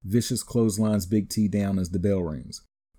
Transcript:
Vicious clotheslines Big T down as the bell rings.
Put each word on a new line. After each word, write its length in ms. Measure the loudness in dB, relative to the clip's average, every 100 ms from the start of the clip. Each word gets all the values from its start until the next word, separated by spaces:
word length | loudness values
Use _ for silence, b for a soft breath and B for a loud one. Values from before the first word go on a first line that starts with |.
Vicious 400 | 2 0 0 -4
clotheslines 600 | -2 2 2 2 2 0
Big 240 | 2 0 0
T 200 | 0 0
down 300 | 2 0 0
as 120 | -2
the 80 | 0
bell 240 | 0 0
rings. 400 | -2 -6 -10 -16 _ _ _